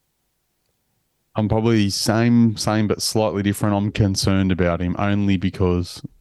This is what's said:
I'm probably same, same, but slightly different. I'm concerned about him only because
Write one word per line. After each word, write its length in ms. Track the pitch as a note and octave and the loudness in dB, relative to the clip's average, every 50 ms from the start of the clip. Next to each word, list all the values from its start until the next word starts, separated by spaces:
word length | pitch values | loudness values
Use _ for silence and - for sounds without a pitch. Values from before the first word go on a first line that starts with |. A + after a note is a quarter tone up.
| _ _ _ _ _ _ _ _ _ _ _ _ _ _ _ _ _ _ _ _ _ _ _ _ _ _ - | _ _ _ _ _ _ _ _ _ _ _ _ _ _ _ _ _ _ _ _ _ _ _ _ _ _ -6
I'm 120 | A2+ G#2+ | -4 -2
probably 420 | G2+ A2 A2 A2 A#2 A#2 A2 G2+ G2 | 0 0 0 2 2 2 2 2 0
same, 680 | F#2 - - A#2+ G#2+ A2+ A#2 A#2+ A#2+ A#2+ A#2 A2+ G#2 | -2 -2 -2 0 0 2 2 4 4 4 4 4 2
same, 300 | - - A2+ G#2+ A2 G#2+ | -2 -2 -2 0 0 0
but 140 | G2+ - - | 0 -2 -2
slightly 400 | - - - A2 A2 G2+ D#2+ G2+ G2 | -4 -2 -2 0 0 0 -2 -2 -2
different. 320 | G2+ G2+ - A2+ G#2 G2+ | -2 -2 0 0 0 0
I'm 160 | G2+ G#2 G#2+ | 0 -2 -2
concerned 600 | - - G#2+ F#2+ G2 - - G2+ F#2+ F#2+ F#2+ F#2 | 0 0 0 0 0 0 0 0 2 2 2 0
about 300 | F2+ E2+ F2 E2+ E2+ E2 | 0 0 0 0 0 -2
him 140 | F2 F2 - - | -2 -4 -2 -2
only 380 | G2+ G2+ G2+ G#2 G2+ G2 G2 | -2 0 0 0 0 0 0
because 640 | F2+ G2 F#2 - - F#2+ F2+ F2 F2+ F2+ - - - - - _ _ | 0 -2 -2 -2 0 0 0 0 0 -2 -6 -10 -14 -16 -18 _ _